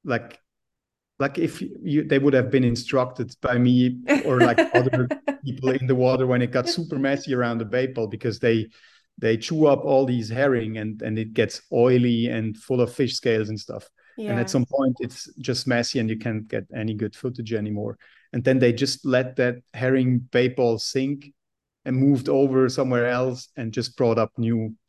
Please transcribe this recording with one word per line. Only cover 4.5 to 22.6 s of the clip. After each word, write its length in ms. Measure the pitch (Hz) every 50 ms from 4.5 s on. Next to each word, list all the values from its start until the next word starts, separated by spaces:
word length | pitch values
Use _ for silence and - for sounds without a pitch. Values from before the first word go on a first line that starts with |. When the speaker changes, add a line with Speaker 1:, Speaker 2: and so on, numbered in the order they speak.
| - 330
Speaker 2:
<laughs> 140 | 330 - -
Speaker 1:
other 340 | - - 127 - - 123 123 302 277 _ - 277 277 -
people 240 | 135 117 135 135 131
in 160 | 127 131 131
the 100 | 127 131
water 300 | 127 127 127 131 127 131
when 160 | 127 127 123
it 100 | 123 120
got 160 | 123 131 123
super 300 | - - - 165 147 156
messy 380 | 131 135 135 139 139 139 143 131
around 240 | 123 123 120 117 113
the 60 | 113
bait 280 | 104 113 127 131 127 127
ball, 140 | 117 113
because 320 | 107 110 101 - 120 107 -
they, 280 | - 120 117 113 107 - _ _ _ _ _ _ _ _ _
they 200 | - - 117 110
chew 300 | 113 - - 165 156 156
up 180 | 147 139 127 -
all 200 | 151 139 131 135
these 240 | 131 123 120 110 107
herring 480 | 113 127 139 143 131 120 113 110 110
and, 240 | 110 107 107 107 110 113
and 160 | 120 110 110
it 140 | 110 110 110
gets 280 | - 110 - - - _ _
oily 560 | - 117 120 127 127 123 123 123 120 117 117
and 300 | 120 120 113 113 110 107
full 240 | - - - 135 123
of 100 | 120 113
fish 220 | - - 139 117 -
scales 360 | - - 123 113 110 110 107
and 100 | 110 104
stuff. 280 | - - - - - _ _ _ _ _ _
And 80 | - 220
Speaker 2:
Yeah. 140 | - 110 120
Speaker 1:
at 100 | 120 -
some 160 | - 131 120
point 320 | - - 139 135 131 127 -
it's 320 | 123 120 - - - - _
just 320 | - 123 - 123 120 -
messy 320 | 131 123 120 120 - - 135
and 100 | 113 110
you 80 | 113
can't 300 | 110 - 120 110 110 107
get 180 | - - 113 98 _ -
any 200 | 117 110 110 110
good 200 | 104 110 104 -
footage 380 | - - 127 127 123 117 110 117
anymore. 440 | 107 104 107 107 104 104 104 - _ _ _ _ _ _ _ -
And 100 | 123 -
then 140 | 135 131
they 160 | 131 127 120 117
just 320 | 113 139 135 - - -
let 300 | 143 127 127 127 127 127
that 220 | - 127 123 120 123 _ _ -
herring 460 | 113 131 131 131 131 127 127 127 120
bait 360 | 127 - - 127 127 127 127
ball 240 | 135 123 117 113 107
sink 520 | - - - 135 131 139 143 139 - 143 _ _ _ _ _ _ _ _ _ _ _
and 120 | 131 131
moved 320 | 127 131 143 143 123 - -
over 380 | 127 135 139 135 131 131